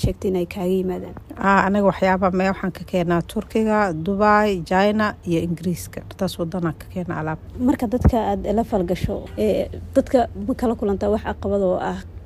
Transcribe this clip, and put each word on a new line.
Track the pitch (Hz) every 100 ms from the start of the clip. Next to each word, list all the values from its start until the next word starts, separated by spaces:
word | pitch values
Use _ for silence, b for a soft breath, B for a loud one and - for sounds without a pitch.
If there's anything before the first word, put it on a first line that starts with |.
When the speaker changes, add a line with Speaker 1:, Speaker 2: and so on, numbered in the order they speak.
Speaker 1:
sheegtay | - 185 208
inay | 185 175
kaaga | 202 180
yimaadaan? | 190 185 180 180 - - -
Speaker 2:
Aa, | 190 196 190
anaga | 208 196
waxyaaba | - 190 185 202
me-, | 185 190
waxaan | 190 185
ka | -
keenaa | 175 185 170 170
Turkiga, | - 220 - 226 220 214 196
Dubai, | 156 165 196 214 208 214 185 156
China | 185 208 214 214 -
iyo | 180 165 170
Ingiriiska. | 160 180 165 - - - -
Taas | 185 -
waddanaan | 170 180 170 -
ka | -
keenaa | 185 175 160
alaab. | 156 160 - -
Speaker 1:
Marka | 247 262 226
dadka | 240 - 233 202 196
aad | 190
la | 208
falgasho, | - 208 180 180 - 196 - -
ee, | 214 190 - - - 269
dadka | - 254 226 190 208
ma | 254
kala | 226 233
kulantaa | 202 190 208
wax | 214
caqabad | - 202 202 202
oo | 185 185
ah | 185 185 - -